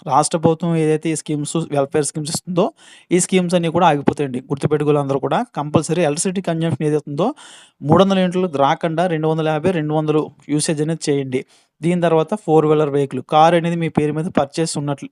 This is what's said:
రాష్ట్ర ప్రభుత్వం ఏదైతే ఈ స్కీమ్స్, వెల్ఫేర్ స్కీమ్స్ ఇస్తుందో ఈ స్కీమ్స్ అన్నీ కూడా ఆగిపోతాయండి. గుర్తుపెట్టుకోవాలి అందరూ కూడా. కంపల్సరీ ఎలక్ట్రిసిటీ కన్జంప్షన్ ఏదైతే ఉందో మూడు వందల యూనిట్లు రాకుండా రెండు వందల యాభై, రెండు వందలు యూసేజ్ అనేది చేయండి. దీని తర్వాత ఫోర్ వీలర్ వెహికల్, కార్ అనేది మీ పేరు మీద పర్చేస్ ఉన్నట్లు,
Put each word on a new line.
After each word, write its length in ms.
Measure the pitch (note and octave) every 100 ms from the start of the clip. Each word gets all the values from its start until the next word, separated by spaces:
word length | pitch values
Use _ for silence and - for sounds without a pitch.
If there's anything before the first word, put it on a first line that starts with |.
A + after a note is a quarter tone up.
| D#3+
రాష్ట్ర 320 | C3+ D3+ E3+
ప్రభుత్వం 340 | D#3+ D#3+ E3+ E3
ఏదైతే 320 | D#3 D#3 E3
ఈ 60 | D#3
స్కీమ్స్, 400 | - D3+ C#3+ E3+ D#3
వెల్ఫేర్ 360 | C#3+ C#3 D#3 C#3+
స్కీమ్స్ 260 | D#3 D3+
ఇస్తుందో 340 | - - F3 A3+ - - - -
ఈ 80 | F3+
స్కీమ్స్ 360 | - F#3 F3 F3
అన్నీ 140 | E3
కూడా 160 | E3 F3
ఆగిపోతాయండి. 520 | D3 - - C#3 B2
గుర్తుపెట్టుకోవాలి 580 | - C#3+ D#3 D3 D3 D3
అందరూ 180 | C#3 C#3
కూడా. 200 | C3+ E3+ B3 -
కంపల్సరీ 460 | D3 E3 D3 E3
ఎలక్ట్రిసిటీ 400 | D#3 D3+ G3 F#3
కన్జంప్షన్ 440 | F3+ D#3+ E3 - D3+
ఏదైతే 220 | D3+ D3
ఉందో 200 | C#3+ G#3+ D#4 - - - -
మూడు 200 | C#3 E3+
వందల 180 | G3 F#3+
యూనిట్లు 300 | F#3 F3+ F#3 C#3+
రాకుండా 480 | C#3 D#3+ E3+ D#3+ F3+
రెండు 220 | D#3 D#3
వందల 180 | D#3+ D#3
యాభై, 240 | D3+ F3
రెండు 240 | F3 D3+ D#3
వందలు 260 | D#3 D3+ - - -
యూసేజ్ 320 | D3 E3 D3
అనేది 220 | D#3 E3
చేయండి. 380 | - C#3+ C3+ B2+ - _ _ -
దీని 200 | D#3+ F3+
తర్వాత 320 | E3+ D#3+ D#3 G#3+
ఫోర్ 300 | - D#3 D3+
వీలర్ 280 | D3+ D3+
వెహికల్, 300 | C#3+ C#3 C3 -
కార్ 300 | D#3 D#3+ E3+
అనేది 220 | E3+ E3+
మీ 120 | E3
పేరు 240 | - D3+
మీద 160 | D3+ F3
పర్చేస్ 420 | - C#3+ - E3 D#3+
ఉన్నట్లు, 320 | C#3+ C#3 C#3+